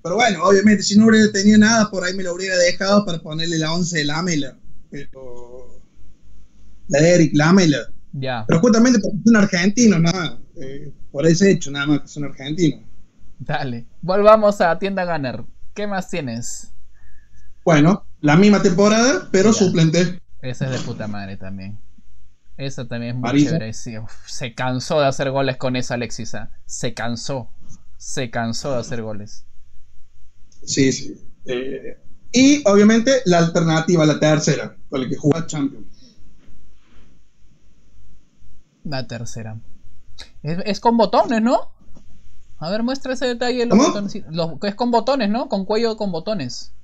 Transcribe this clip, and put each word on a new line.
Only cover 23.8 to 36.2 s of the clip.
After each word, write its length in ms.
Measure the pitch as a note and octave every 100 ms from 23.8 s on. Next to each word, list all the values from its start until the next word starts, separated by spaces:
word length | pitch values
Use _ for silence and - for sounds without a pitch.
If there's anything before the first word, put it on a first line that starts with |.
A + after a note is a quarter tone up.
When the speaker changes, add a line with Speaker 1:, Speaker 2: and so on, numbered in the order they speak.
| - A2+
Speaker 2:
uf, 140 | A2+ - -
se 280 | - C3
cansó 460 | A2+ B2+ B2+ - D#3
de 80 | C#3
hacer 240 | C3+ C#3
goles 240 | C3+ C3+ C3
con 180 | C3+
esa, 200 | B2 A#2+
Alexis, 420 | B2 A#2 - A2 G#2+
¿ah? 160 | G#2+ -
Se 300 | - - B2
cansó. 560 | - A2+ A#2 - C#3 - - - - - -
Se 320 | - - B2
cansó 420 | A#2+ A#2 A2+ D3
de 60 | B2+
hacer 240 | A2+ A#2
goles. 420 | A2 G#2 G2+ - - - - - - - - - - - - -
Speaker 1:
Sí, 280 | - - C3+
sí. 280 | - - - - -
Eh, 540 | - B2 C3 C3 - - - - -
y 300 | A#3 C4+ D4 G#3
obviamente 520 | G3+ G#3 A#3 A3+ C4+ F#3
la 120 | E3+
alternativa, 680 | E3 E3+ E3 D#3+ D#3+ F3 D#3
la 140 | D3
tercera, 560 | D#3 D3+ C#3+ B2+ - - -
con 140 | C#3
la 60 | B2
que 80 | C3
jugó 280 | D3+ E3
Champions. 720 | E3 D#3 C#3 - - - - -